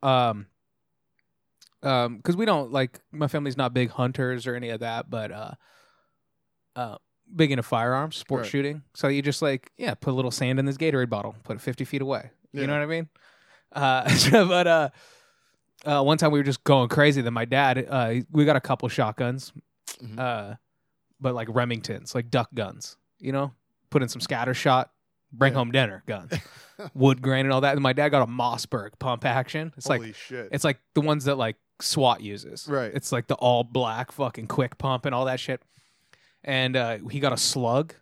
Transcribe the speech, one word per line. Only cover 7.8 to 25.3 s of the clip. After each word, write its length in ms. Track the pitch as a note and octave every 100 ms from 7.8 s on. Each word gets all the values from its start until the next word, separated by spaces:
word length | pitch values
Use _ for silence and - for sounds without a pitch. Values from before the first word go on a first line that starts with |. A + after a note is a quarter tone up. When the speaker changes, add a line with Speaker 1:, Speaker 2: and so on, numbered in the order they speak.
| A#2 C3 D#3 -
Speaker 1:
sport 260 | - C3+
Speaker 2:
Right. 80 | A2
Speaker 1:
shooting. 320 | C#3+ C#3 D3+ -
So 140 | - C#3+
you 140 | C#3
just, 200 | C#3 C3+
like, 280 | D#3 C3+ - _
yeah, 180 | A#3+
put 160 | - -
a 60 | C3
little 140 | B2+
sand 280 | A#2+ B2+ C3
in 60 |
this 120 | C#3 C3+
Gatorade 320 | D#3+ C#3 B2
bottle, 260 | A2 G#2 A2
put 120 | - A2
it 40 |
fifty 240 | - B2
feet 180 | C3 C#3
away. 280 | C3+ C3+ B2+ _ _
You 100 | C#3+
Speaker 2:
Yeah. 40 | C#3
Speaker 1:
know 60 |
what 80 | D3
I 40 | D3
mean? 220 | E3 D#3+ _ _ _ _ _ _
Uh, 360 | - C#3 C3 B2+
<laughs> 0 |
so, 380 | - C3+ A3 F#3
but, 200 | F3+ F3
uh, 220 | E3 D3 - - _ _ _ _ _ _ _
uh, 180 | D3+ C#3+
one 160 | C#3 D#3
time 140 | D#3+
we 80 | D3
were 40 |
just 200 | C#3 C3
going 240 | - C#3 A#2+
crazy. 320 | D3+ D3 C#3
Then 140 | A#2
my 100 | A#2
dad, 420 | A#2 C3 C#3 B2+ B2
uh, 260 | C3 A#2 A#2 B2
we 140 | D#3
got 120 | D3 D3
a 40 |
couple 280 | - C3 B2+
shotguns, 640 | - A2+ G#2+ B2 C3 - - _ _ - -
Speaker 2:
Mm-hmm. 160 | A#2 A2
Speaker 1:
uh, 360 | B2+ A2+ G2+ G#2 _ _ _ _ _ _
but, 140 | C3+
like, 140 | B2 A2+
Remingtons, 680 | A#2 A#2+ A#2 - A2 -
like, 160 | B2+ A#2+
duck 200 | B2 A2+
guns, 420 | A#2+ G2+ - - - _ _
you 140 | B2+
know? 200 | C3+ C#3 - _ _ _
Put 120 | D3
in 60 | B2
some 120 | B2+
scatter 340 | - B2 B2
shot, 380 | B2+ D3+ B2+ B2+ _ _ _ _